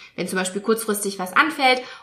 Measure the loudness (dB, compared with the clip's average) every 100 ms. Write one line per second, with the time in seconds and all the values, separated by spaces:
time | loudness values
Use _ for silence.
0 | -12 -8 -4 -2 -2 -2 0 0 0 -2
1 | -2 -4 0 2 2 2 4 4 0 -14